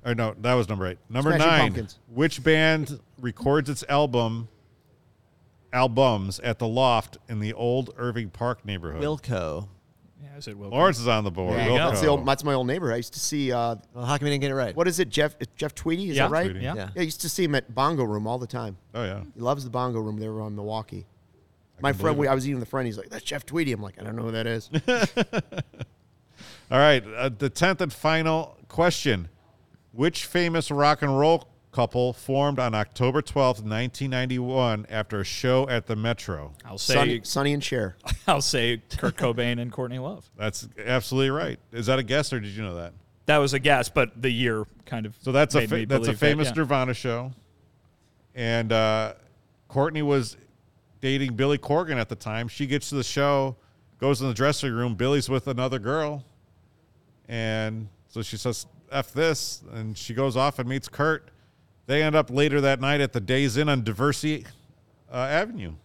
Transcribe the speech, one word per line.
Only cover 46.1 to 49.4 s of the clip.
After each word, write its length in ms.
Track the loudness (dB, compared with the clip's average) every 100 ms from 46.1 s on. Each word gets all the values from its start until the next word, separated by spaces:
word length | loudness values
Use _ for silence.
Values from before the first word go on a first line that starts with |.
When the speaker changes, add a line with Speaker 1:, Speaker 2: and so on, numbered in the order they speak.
| 2
Speaker 1:
famous 280 | 2 4 0
Speaker 4:
that, 80 | 0
yeah. 60 |
Speaker 1:
Nirvana 320 | 0 2 0 -2
show, 360 | -2 -4 -6 -12 _ _ _ _ _ _ _ _ _
and, 380 | -6 0 0 2
uh, 420 | 4 4 2 0 -6 -20 _